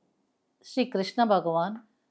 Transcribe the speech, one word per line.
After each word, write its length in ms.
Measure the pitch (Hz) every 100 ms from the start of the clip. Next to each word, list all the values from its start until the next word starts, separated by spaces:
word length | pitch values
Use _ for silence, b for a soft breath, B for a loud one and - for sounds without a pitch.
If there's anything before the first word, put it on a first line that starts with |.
| _ _ _ _ _ _
ஸ்ரீ 280 | - - 247
கிருஷ்ண 380 | 196 190 - 233
பகவான் 600 | 185 165 165 180 220 - _ _